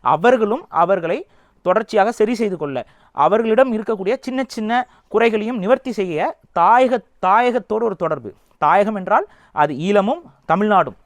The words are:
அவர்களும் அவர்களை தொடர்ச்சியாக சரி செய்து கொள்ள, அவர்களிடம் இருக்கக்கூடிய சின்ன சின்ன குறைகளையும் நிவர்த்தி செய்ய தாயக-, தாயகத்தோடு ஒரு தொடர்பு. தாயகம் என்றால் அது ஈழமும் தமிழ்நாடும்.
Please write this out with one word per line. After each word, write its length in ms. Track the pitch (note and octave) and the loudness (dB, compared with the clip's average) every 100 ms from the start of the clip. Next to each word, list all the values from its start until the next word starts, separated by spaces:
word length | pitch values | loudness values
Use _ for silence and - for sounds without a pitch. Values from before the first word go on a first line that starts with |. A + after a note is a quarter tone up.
அவர்களும் 640 | A#2+ D#3 A3+ B3 G#3+ B3+ - | 0 2 2 2 0 -4 -6
அவர்களை 580 | - E3+ F#3+ E3 A#3+ G4 _ _ _ | -2 0 0 -2 -6 -8 _ _ _
தொடர்ச்சியாக 500 | F3 F#3 - G#3+ G3+ | -2 -2 0 0 0
சரி 220 | A#3 G#3+ | 0 -2
செய்து 240 | A#3 G#3+ F3 | 0 -4 -4
கொள்ள, 280 | D3 B2+ - _ _ | -6 -8 -10 _ _
அவர்களிடம் 680 | - D3+ G#3+ A3+ A3 C4 A3 | 0 2 2 2 2 2 0
இருக்கக்கூடிய 380 | A3+ G#3+ F#3 C4 | -4 -4 -4 -4
சின்ன 240 | - B3+ C4 | -6 -6 -6
சின்ன 400 | - G#3+ A#3+ B3 _ _ | -8 -4 -4 -4 _ _
குறைகளையும் 500 | G#3+ A#3 G#3+ G#3+ B3 | 0 0 0 -4 -4
நிவர்த்தி 340 | F#3 C4 C4 | 0 0 -2
செய்ய 460 | G#3+ F#3 D#3 A#3+ - _ F3 | -6 -4 -2 -4 -6 _ 0
தாயக-, 440 | F3 A#3+ C4 A#3+ _ _ | 4 4 4 0 _ _
தாயகத்தோடு 640 | F#3 G#3 B3 A#3+ F#3+ A3+ | 0 2 2 -2 -4 -4
ஒரு 120 | A#3 | -4
தொடர்பு. 380 | F#3+ E3 D3 A2 - _ _ | -4 -4 -4 -8 -18 _ _
தாயகம் 380 | D3+ F#3 G#3 | 2 4 2
என்றால் 320 | G#3 F#3 A3 G#4 _ _ | -2 0 0 0 _ _
அது 220 | - D3 | -2 -2
ஈழமும் 480 | C3 F3 G3+ G3 E4 - _ - | 0 0 2 2 -4 -8 _ -4
தமிழ்நாடும். 500 | E3+ G#3 G3 E3 - | 0 2 2 0 -6